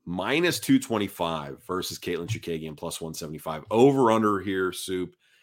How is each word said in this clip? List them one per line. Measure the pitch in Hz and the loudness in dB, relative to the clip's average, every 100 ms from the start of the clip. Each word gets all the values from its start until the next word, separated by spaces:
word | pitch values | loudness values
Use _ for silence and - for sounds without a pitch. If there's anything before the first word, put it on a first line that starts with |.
| - | -8
minus | 90 104 147 175 127 | -4 0 2 2 0
two | - 135 | 4 2
twenty-five | - 110 98 - 85 80 71 65 - | 4 -2 -2 -2 -4 -4 -8 -12 -8
versus | 90 85 87 | -6 -6 -8
Katlyn | 90 85 85 | -6 -6 -6
Chookagian, | - - 82 78 73 | -8 -6 -8 -8 -10
plus | 82 - | -10 -8
one | 82 | -10
seventy-five. | 78 78 78 80 78 - | -10 -10 -10 -10 -10 0
Over | 110 139 135 117 | 6 6 8 6
under | 113 107 98 | 6 4 0
here, | 98 95 92 | -2 0 -2
Soup, | - - 92 90 _ _ _ | -2 -6 -4 -6 _ _ _